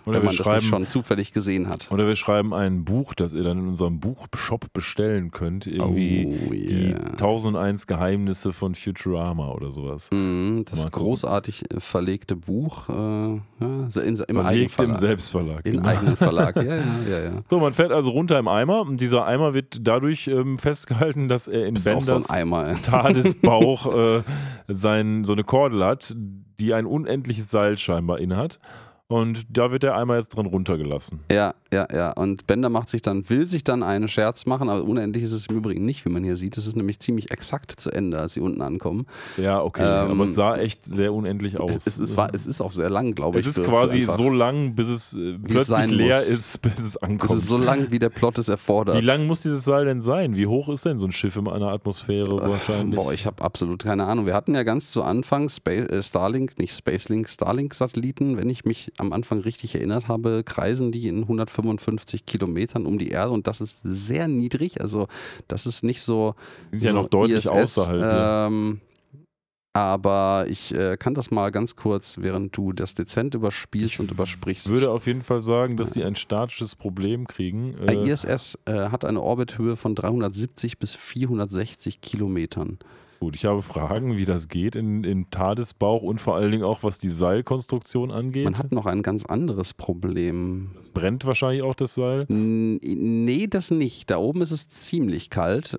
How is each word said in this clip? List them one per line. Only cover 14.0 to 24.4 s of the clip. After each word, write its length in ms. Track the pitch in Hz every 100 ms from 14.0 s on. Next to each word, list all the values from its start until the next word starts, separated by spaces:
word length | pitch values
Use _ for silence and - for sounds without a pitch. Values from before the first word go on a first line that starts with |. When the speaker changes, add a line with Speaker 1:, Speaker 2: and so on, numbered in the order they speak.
Speaker 2:
in, 140 | 107 110
im 0 |
Speaker 1:
Verlegt 120 | -
im 80 | 104
Speaker 2:
Eigenverlag. 600 | 87 113 123 - 117 101
Speaker 1:
Selbstverlag, 640 | 101 101 - 90 80 78
Speaker 2:
Im 80 | 104 117
Speaker 1:
genau. 120 | 101
Speaker 2:
Eigenverlag, 680 | 98 101 117 175 82 92 156
ja, 60 |
ja, 180 | 127 160 131 117 107
ja, 120 | 87
ja. 220 | 82 95
Speaker 1:
<laughs> 40 | -
So, 120 | 180
man 120 | 147
fährt 200 | 127 175
also 180 | 147 131
runter 260 | 131 170 143
im 120 | 107
Eimer 320 | 104 143 220
und 200 | 156 127
dieser 240 | 123 123 107
Eimer 280 | 131 156
wird 240 | 135 131 117 113
dadurch, 400 | 120 147 156 135
ähm, 320 | 131 131 131
festgehalten, 720 | 147 147 - 117 156 143 135
dass 180 | 123 -
er 220 | 110 104
in 60 |
Speaker 2:
Bist 120 | 110 98
auch 140 | 123
so 120 | 131
ein 40 | 127
Speaker 1:
Benders 80 | -
Speaker 2:
Eimer, 360 | 90 85 85 76
ey. 40 | 90
Speaker 1:
tardis 520 | - 123 131 127 185
Speaker 2:
<laughs> 60 | -
Speaker 1:
Bauch, 540 | 117 113 120 131 131
äh, 280 | 120 113 113 113 143